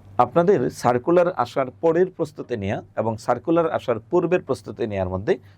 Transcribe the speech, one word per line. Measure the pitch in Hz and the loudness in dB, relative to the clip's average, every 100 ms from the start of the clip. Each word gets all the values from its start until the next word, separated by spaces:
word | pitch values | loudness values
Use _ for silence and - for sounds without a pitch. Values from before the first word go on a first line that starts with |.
| - - | -10 0
আপনাদের | 123 165 175 180 131 | 2 4 4 4 2
সার্কুলার | - 120 123 123 175 175 | -2 0 2 4 4 4
আসার | - 123 - 127 | 0 -4 -2 -4
পরের | - 165 165 180 | -2 0 2 0
প্রস্তুতি | 180 156 - 143 117 | -2 -8 -8 -8 -6
নেওয়া | 95 127 - - | -4 -4 -6 -4
এবং | 113 110 | -4 -4
সার্কুলার | - 123 139 165 160 | -2 -2 0 0 0
আসার | 113 - 113 | -2 -2 -4
পূর্বের | - 175 170 123 | 0 -2 0 -2
প্রস্তুতি | - 131 - 107 117 | -2 -6 -6 -8 -6
নেওয়ার | 98 92 | -2 -2
মধ্যে | 92 110 226 - | -2 -2 -4 -4